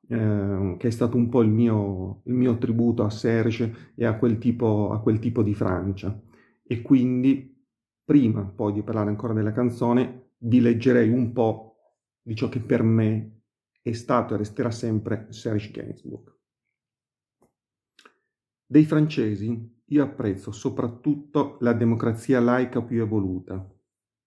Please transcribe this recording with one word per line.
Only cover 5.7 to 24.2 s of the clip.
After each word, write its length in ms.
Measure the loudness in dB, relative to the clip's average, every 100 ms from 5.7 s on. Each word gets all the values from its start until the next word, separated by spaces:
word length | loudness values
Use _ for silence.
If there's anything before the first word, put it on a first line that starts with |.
| -2 -4 -6 -8 -10 -14 _ _ _ -8
E 140 | -4
quindi, 800 | 2 4 4 2 2 0 -2 _ _ _ _ _
prima 400 | 4 4 4 0
poi 300 | -4 -4 -2
di 100 | -2
parlare 280 | -4 -2 -2
ancora 240 | -2 -2
della 180 | -2 0
canzone, 800 | 0 -2 0 2 2 0 -6 -20 _
vi 220 | 2 4
leggerei 500 | 4 4 4 4 4
un 220 | 2 0
po' 440 | 0 0 0 -8 _ _ _ _ _
di 120 | -12
ciò 140 | -6 -4
che 120 | -4
per 220 | 0 2
me 600 | 4 4 2 0 -6 -16 _ _ _ _
è 100 | -8
stato 400 | -6 -2 0 0
e 60 | -4
resterà 320 | -6 -4 -4
sempre 560 | -4 -2 -2 -2 -6 -8
Serge 420 | -10 -4 -4 -4
Gainsbourg. 640 | -12 -12 -14 -16 -18 -18 _ _ _ _ _ _ _ _ _ _ _ _ _ _ _ _ _ -20 _ _ _ _ _ 2
Dei 140 | 4 6
francesi 960 | 4 2 0 -2 -2 -6 -6 -10 _
io 180 | -2 0
apprezzo 480 | 0 -2 -4 -4 -8
soprattutto 1080 | -8 -6 -4 -6 -4 -4 -4 -2 -2 -2 -2
la 140 | 0
democrazia 640 | 2 0 0 -2 -2 0 2
laica 400 | 4 2 0 -4
più 220 | -4 -4
evoluta, 680 | -2 -2 -2 -6 -8 -12 -14 _ _ _ _ _